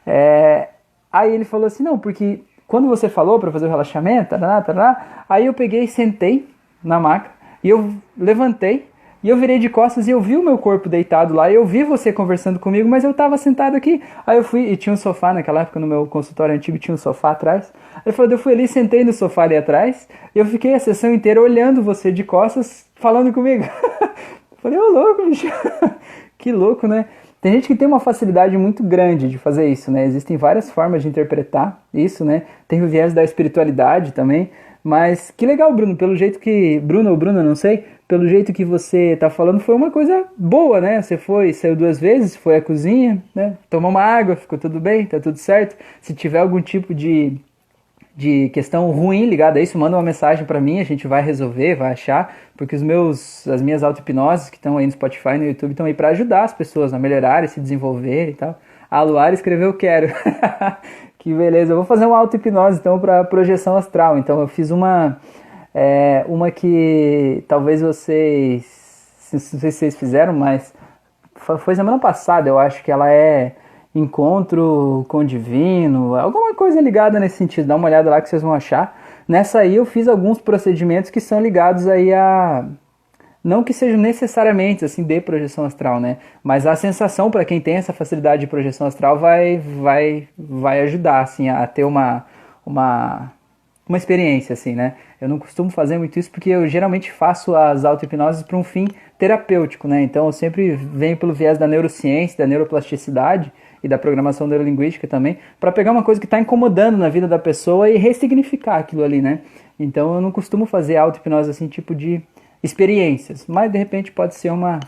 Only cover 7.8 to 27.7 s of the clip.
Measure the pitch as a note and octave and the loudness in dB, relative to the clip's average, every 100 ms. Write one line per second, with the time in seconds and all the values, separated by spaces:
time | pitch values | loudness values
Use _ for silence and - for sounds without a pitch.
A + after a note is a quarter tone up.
7.8 | G#3 G3+ - - F#3 A3 C4 - F#3+ C4 | 2 -8 -16 -4 0 0 0 -2 -2 -4
8.8 | - _ _ _ G3+ B3 B3+ B3+ A#3 A3+ | -6 _ _ _ 0 2 2 0 0 2
9.8 | A#3+ A#3+ G#3+ B3+ G3 C#4+ F4 B3+ G#3 G3 | 2 0 0 0 0 0 2 0 0 -2
10.8 | F#3+ E3+ E3+ E3 E3 D#3+ E3+ A3 A3 G#3+ | 0 -2 0 2 2 2 4 4 4 2
11.8 | D4 C#4+ A3+ G3+ F3+ F3+ F#3+ F3+ G3 G3+ | 0 0 -2 -2 -2 -2 -2 -4 -2 0
12.8 | A3+ C4 C#4 C#4 C#4+ C#4+ C#4+ C4 C#4 C#4 | 2 2 2 0 0 0 0 0 0 0
13.8 | D4 D#4+ - - - A#3 A#3+ A#3+ A#3+ F#3+ | 0 -2 -4 -8 0 2 2 -2 -2 -2
14.8 | - G3+ G3+ F3+ F3+ F3+ D#3+ D#3 E3 D#3+ | -2 -2 -2 -2 -2 -2 -2 -2 -4 -6
15.8 | D#3 D3 D3 D3+ D3 - D#3 D3+ D3 D#3+ | -4 -4 -4 -6 -8 -4 -2 -2 -4 -8
16.8 | - D#3+ - C3+ D3+ D#3 D#3+ F#3+ G3 _ | -6 -6 -6 -2 -2 -2 0 -2 -4 _
17.8 | - - - A3 A#3+ A#3+ C4+ A#3+ B3+ C4+ | -20 -10 -6 0 2 2 2 2 2 0
18.8 | A3 A#3+ A#3+ - F3+ F3 E3 D#3 D3+ D3 | 2 4 2 0 -2 0 2 2 2 2
19.8 | A3+ B3+ - - - G#3 G#3+ A#3 B3+ C4+ | 0 -2 -12 -20 -4 0 0 0 0 0
20.8 | B3+ G3+ A#3 A#3 G#3+ A3 A#3+ A#3 B3 C4 | 0 0 0 2 4 4 6 4 4 2
21.8 | G#3 G3 F#3+ F3+ G3 F#3 A3 C4 A#3 - | 0 -2 -2 -2 0 2 2 0 -6 -10
22.8 | _ _ A#3 A#3 B3+ B3 B3+ B3 C#3 - | _ _ 2 2 2 0 0 0 -2 -4
23.8 | B4 - G#4 - - - _ _ - D#4+ | -6 -2 -6 -6 -20 -20 _ _ -4 0
24.8 | A4 D4 G#4+ G#4 F4 D4 E4 - - D#4+ | 2 4 4 2 0 -2 -4 -6 -8 -2
25.8 | D4+ - - - - _ B3 A3 G3 A#3+ | -4 -4 -16 -20 -20 _ -4 0 0 0
26.8 | A3 A3 G#3+ - - _ F#3 A#3 C4 | -2 -2 -4 -12 -20 _ 0 2 2